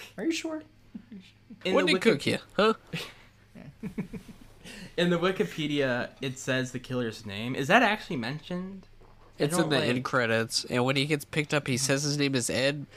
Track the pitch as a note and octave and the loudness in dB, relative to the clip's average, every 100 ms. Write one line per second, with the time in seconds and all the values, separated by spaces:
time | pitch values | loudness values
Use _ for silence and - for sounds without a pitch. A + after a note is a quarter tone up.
0 | - - D4+ E4 D#4+ D#4 - - - - | -14 -6 -2 -2 -4 -8 -10 -20 -18 -18
1 | - G3 - - - A#3 F3+ B3 E4 F#3 | -16 -18 -18 -20 -20 -10 0 4 4 4
2 | A3+ C#3+ A#2 G2 - - G#3+ A3 - D#3+ | 4 4 2 -2 -2 2 4 2 -4 -10
3 | - - - - - - C#3+ - G3+ - | -10 -16 -20 -20 -20 -20 -20 -12 -10 -8
4 | F#3 G#3 - - - - - - - - | -10 -10 -16 -20 -20 -20 -18 -16 -8 -2
5 | F3 E3+ F#3 F#3+ F3 - D3+ C#3+ C3+ A#2+ | 0 2 2 0 -2 -2 -2 0 0 0
6 | - - C#3 B2+ - C3 B2+ B2+ - B2+ | -4 -6 -8 -6 -2 0 -2 -6 -6 -4
7 | A#2 G#2+ G#2 G2+ A#2+ B2+ C#3 A3+ G#3+ G#3+ | -4 -6 -8 -6 -4 -2 4 4 4 0
8 | - D3 A2+ D3+ - F3+ F#3+ G3 - - | -4 -6 -4 -8 -8 -10 -10 -14 -18 -20
9 | - - - - D3 F3 D#3+ C#3 B2 B2+ | -20 -20 -16 -2 0 2 2 2 2 0
10 | B2+ C3 A#2 A2+ A2+ - - B2 B2+ C#3 | 0 2 4 2 2 -2 0 2 4 2
11 | D3 D3 - D#3+ C#3+ D3 C#3+ B2+ C3+ C#3 | 2 0 -2 -4 0 0 0 0 2 2
12 | D3 D3 C#3 C3+ A2+ F#2 C#3 D3 C#3 | 2 0 2 2 0 2 0 0 -6